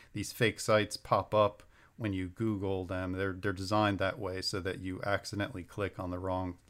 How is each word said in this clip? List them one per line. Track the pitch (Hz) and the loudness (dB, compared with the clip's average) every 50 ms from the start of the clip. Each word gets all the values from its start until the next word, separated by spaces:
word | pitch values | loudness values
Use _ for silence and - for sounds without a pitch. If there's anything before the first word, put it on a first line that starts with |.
| - - - | -18 -10 -6
these | 107 95 - - | -6 -6 -4 -2
fake | - 123 107 101 - | 2 2 2 2 0
sites | - - 110 107 107 104 - - | 2 4 4 4 4 2 -2 -6
pop | - - 117 101 92 - - | -2 2 2 2 2 4 4
up | 107 104 101 - - - - - - - - _ | 6 6 6 4 -2 -18 -20 -20 -20 -20 -20 _
when | - 117 104 95 | -6 -4 -2 -2
you | 92 92 87 | -2 -2 -4
Google | 87 - 113 110 107 95 98 95 98 92 92 | -4 -2 0 0 0 0 -2 -2 -2 -2 -2
them. | 90 95 92 92 92 92 | -4 -4 -4 -4 -2 -2
They're, | 92 98 98 92 | 0 0 -2 -2
they're | 92 92 101 95 | -2 -2 -2 -2
designed | 90 98 92 107 107 107 104 98 90 | -2 -2 0 2 4 4 4 4 2
that | 98 95 - - | 0 0 -2 -2
way | 104 92 92 92 | -4 -6 -4 -4
so | 92 - - 95 | -4 -4 -4 -2
that | 87 95 90 - | -2 -2 -4 -4
you | 92 92 92 92 - | -4 -6 -6 -4 -2
accidentally | 101 101 95 - - - 101 101 98 - 92 87 | 0 0 0 -2 -2 -4 -4 -4 -4 -4 -8 -10
click | - - - 101 90 - - | -10 -6 -4 -4 -4 -4 -6
on | 92 90 | -6 -6
the | 90 90 | -4 -4
wrong | 92 92 92 92 92 90 87 - _ - | -2 -2 -2 -2 -2 -4 -6 -8 _ -14